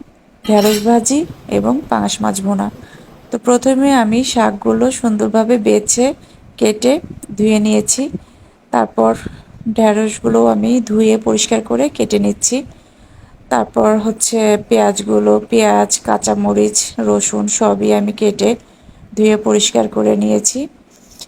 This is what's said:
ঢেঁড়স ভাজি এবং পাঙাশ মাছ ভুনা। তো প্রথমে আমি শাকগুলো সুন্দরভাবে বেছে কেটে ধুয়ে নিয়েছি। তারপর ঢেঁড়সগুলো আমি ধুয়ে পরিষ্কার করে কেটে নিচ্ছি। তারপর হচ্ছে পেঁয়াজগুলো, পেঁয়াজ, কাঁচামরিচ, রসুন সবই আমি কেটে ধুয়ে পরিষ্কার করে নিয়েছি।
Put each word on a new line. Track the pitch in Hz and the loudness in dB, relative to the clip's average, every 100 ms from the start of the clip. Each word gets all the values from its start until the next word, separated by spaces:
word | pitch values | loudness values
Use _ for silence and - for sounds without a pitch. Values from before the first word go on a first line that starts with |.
| - _ _ _ - | -20 _ _ _ 0
ঢেঁড়স | 208 208 208 | 2 4 2
ভাজি | 214 233 226 277 339 - - | 2 2 2 -2 -2 -8 -6
এবং | 202 208 254 - | -2 0 -2 -2
পাঙাশ | 226 202 - | -2 -2 -2
মাছ | 214 190 | -4 -4
ভুনা। | 196 196 202 - - - - - - | -4 -2 -4 -8 -18 -20 -20 -20 -10
তো | 233 | -4
প্রথমে | - 240 254 262 277 269 | 0 2 2 2 2 2
আমি | 220 226 | 2 0
শাকগুলো | 262 247 214 202 226 226 247 | 0 0 0 0 -2 0 0
সুন্দরভাবে | 262 233 214 214 220 220 247 | 0 -2 0 0 0 2 2
বেছে | 214 208 208 - 254 - - - - - | 2 0 0 0 0 -2 -12 -20 -20 -2
কেটে | 220 214 247 302 - - - | -2 0 0 0 -2 -16 -12
ধুয়ে | 208 214 214 | -2 0 2
নিয়েছি। | 214 214 208 - 277 - - - - _ _ | 2 0 0 -4 -4 -8 -14 -20 -20 _ _
তারপর | 120 110 - 113 113 - - - - 226 | -2 0 0 0 0 -6 -16 -20 -12 -6
ঢেঁড়সগুলো | 220 220 208 220 214 233 226 233 | 0 2 2 -2 -2 -2 2 2
আমি | 214 220 247 | 2 2 0
ধুয়ে | 220 214 220 220 | 0 2 2 2
পরিষ্কার | 226 220 - 226 | 0 -2 0 -2
করে | 220 233 285 | -2 -2 -2
কেটে | - 214 208 | -2 -2 0
নিচ্ছি। | 202 208 - 254 262 - - _ - - - - - | -2 -2 -4 -4 -6 -14 -20 _ -20 -20 -20 -20 -4
তারপর | 123 214 226 214 214 | -2 0 0 2 2
হচ্ছে | 214 220 - 226 214 208 | 0 -4 -4 0 2 0
পেঁয়াজগুলো, | 208 226 208 202 202 214 208 214 214 | 2 2 2 0 -2 0 2 2 2
পেঁয়াজ, | 233 214 208 208 - | 2 2 2 0 -2
কাঁচামরিচ, | - 208 226 208 104 104 104 - - - | -2 -2 0 -2 0 0 0 -2 -6 -4
রসুন | 220 208 - 214 208 | -2 0 0 -4 -4
সবই | - 220 202 214 | -2 0 0 0
আমি | 208 202 | 0 0
কেটে | 208 214 202 202 233 - _ - - - | -2 -2 0 0 -2 -6 _ -20 -20 -10
ধুয়ে | - 214 214 | 0 2 2
পরিষ্কার | 220 208 202 233 214 | 2 0 0 0 -2
করে | 220 214 - | 0 0 2
নিয়েছি। | 208 107 - 254 294 - _ _ - - | 0 0 -2 -4 -8 -12 _ _ -20 -20